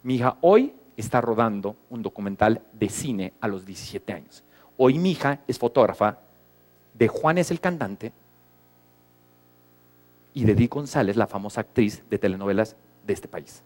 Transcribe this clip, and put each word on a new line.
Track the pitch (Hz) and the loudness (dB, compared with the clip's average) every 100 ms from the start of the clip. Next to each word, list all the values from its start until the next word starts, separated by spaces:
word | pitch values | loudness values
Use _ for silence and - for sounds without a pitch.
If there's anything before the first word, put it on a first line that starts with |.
Mi | 127 131 | -2 0
hija | 127 - | 0 2
hoy | 170 214 277 - _ - | 4 6 4 -6 _ -12
está | 113 123 | -2 0
rodando | 117 113 117 101 101 110 _ | 2 2 2 0 -6 -10 _
un | 120 | -10
documental | 101 - 101 98 107 110 - | -10 -6 -8 2 2 2 -6
de | 110 104 | -6 -6
cine | - 147 104 92 _ | -4 -6 -6 -6 _
a | 110 | -8
los | 98 | -8
diecisiete | 92 92 - 98 - | -12 -16 -12 -12 -12
años. | 87 - - _ _ _ - | -14 -16 -20 _ _ _ 2
Hoy | 131 143 | 4 4
mi | 185 | 0
hija | 156 139 143 - | 0 -2 -4 -6
es | 123 | -4
fotógrafa | 120 143 104 101 104 - _ _ _ _ _ _ _ | 0 2 2 4 -2 -2 _ _ _ _ _ _ _
de | - 113 | 0 0
Juanes | - 156 175 170 | 2 0 2 0
el | 170 | -2
cantante | 185 170 104 101 113 _ _ _ _ _ _ _ _ _ _ _ _ _ _ _ _ _ _ _ _ _ _ | -4 -4 -8 -8 -14 _ _ _ _ _ _ _ _ _ _ _ _ _ _ _ _ _ _ _ _ _ _
y | 143 | 0
de | 107 | 4
Di | 104 120 | 4 2
González, | 143 143 147 101 104 | 0 -4 0 0 2
la | 101 | 0
famosa | 98 101 117 | -4 -8 -8
actriz | 110 - 104 101 - | -4 0 0 -2 -8
de | 104 | -2
telenovelas | 101 95 98 98 110 - _ _ - | -2 -2 -2 0 0 -4 _ _ -8
de | |
este | 98 - | -6 -8
país. | 87 73 - | -16 -16 -20